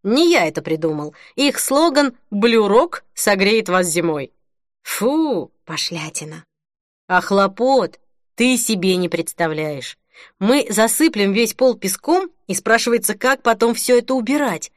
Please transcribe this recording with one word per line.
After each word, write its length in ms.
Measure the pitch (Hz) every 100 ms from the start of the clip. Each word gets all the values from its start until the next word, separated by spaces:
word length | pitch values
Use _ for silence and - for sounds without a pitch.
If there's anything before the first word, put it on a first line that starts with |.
не 280 | 196 254 339
я 160 | 339 165
это 160 | 311
придумал. 520 | - 160 160 151 151 - -
Их 240 | - 285 -
слоган 580 | - 269 339 277 285 - _
«Блю 380 | 202 233 226 208
Рок 360 | 220 349 - _
согреет 540 | - - 196 196 226 214
вас 180 | 180 180
зимой». 460 | 165 165 151 135 _ _ _ _ _
Фу, 680 | - - 220 302 320 202 131 _
пошлятина. 800 | - 160 - 170 151 - 156 160 _ _ _ _ _ _ -
А 120 | 180
хлопот 800 | - 196 196 190 247 269 170 - _ _ _
ты 220 | - 247 247
себе 400 | - 208 185 180
не 120 | 175
представляешь. 920 | 165 160 - 165 156 156 143 - - _ - - _
Мы 280 | 196 285 -
засыплем 640 | 208 220 - 320 214 196
весь 220 | 190 226
пол 200 | - 254
песком, 560 | 233 190 - - 359 370 _ -
и 80 |
спрашивается, 600 | 190 - 226 247 233 - 208
как 260 | 254 -
потом 320 | 240 226 233
все 240 | 233 - 247
это 160 | 240
убирать. 560 | 262 220 294 269 160 -